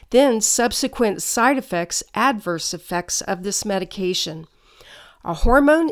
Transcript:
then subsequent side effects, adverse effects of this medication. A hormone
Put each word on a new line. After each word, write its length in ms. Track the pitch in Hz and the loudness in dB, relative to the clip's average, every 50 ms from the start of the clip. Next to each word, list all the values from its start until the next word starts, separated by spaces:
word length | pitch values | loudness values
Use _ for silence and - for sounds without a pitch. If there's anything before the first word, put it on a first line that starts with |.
| - - | -6 2
then 320 | - 247 285 277 233 220 | 4 6 6 6 4 2
subsequent 800 | 208 - - - 240 240 - - 285 254 - - 240 208 190 - | 2 0 2 2 0 0 0 -2 -4 -4 -2 0 0 0 0 -2
side 340 | - - - 247 226 262 285 | -4 -4 0 2 2 2 2
effects, 460 | 254 220 - 180 170 175 175 - - - _ - | 0 -2 -4 -4 -4 -4 -4 -6 -8 -8 _ -2
adverse 600 | 208 233 269 262 208 - 185 170 160 - - - | 0 0 0 0 -2 -4 -6 -6 -6 -6 -8 -8
effects 480 | 160 - - 180 175 175 - - - | -10 -8 -6 -4 -4 -4 -4 -6 -6
of 220 | - - 190 175 180 | -4 -6 -6 -6 -6
this 200 | 202 196 - - | -6 -6 -4 -4
medication. 840 | 208 196 190 185 - - - 190 180 180 - - 170 156 160 160 - _ _ _ _ _ - - - - - - - _ _ - | -2 -4 -4 -4 -6 -6 -4 -4 -2 -2 -2 -4 -6 -8 -12 -16 -20 _ _ _ _ _ -20 -20 -20 -20 -20 -20 -20 _ _ -8
A 80 | - | -8
hormone 560 | 180 - - 233 247 285 285 294 302 330 330 311 | -2 2 4 4 6 6 6 6 4 4 2 0